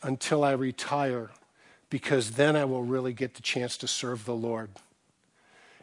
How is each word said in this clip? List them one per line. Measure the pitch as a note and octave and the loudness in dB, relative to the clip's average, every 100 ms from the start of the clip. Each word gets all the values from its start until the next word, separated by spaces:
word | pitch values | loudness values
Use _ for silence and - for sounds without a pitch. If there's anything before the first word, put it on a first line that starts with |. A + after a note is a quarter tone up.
until | C#3+ C3 - D#3 | -4 -2 0 2
I | C#3+ | 4
retire | C3+ C3 A#2+ - C#3+ C#3 B2 A2 - _ _ - - - | 2 0 -4 -2 0 0 -2 -6 -14 _ _ -20 -20 -6
because | C#3 - C#3 A2+ | -4 2 2 2
then | A#2 D3 D3+ | 4 4 4
I | C#3 | 2
will | B2+ | 0
really | A#2+ C3 B2+ | 0 0 -2
get | A#2 B2+ - | -4 -6 -4
the | |
chance | - C3 B2 - | -4 -2 -2 -4
to | B2 | -4
serve | - B2+ A#2+ G#2+ | -4 -4 -4 -4
the | A#2+ | -2
Lord." | A#2 A2+ G#2+ G2+ - _ _ _ _ _ _ - - - | -2 -4 -6 -14 -20 _ _ _ _ _ _ -20 -20 -20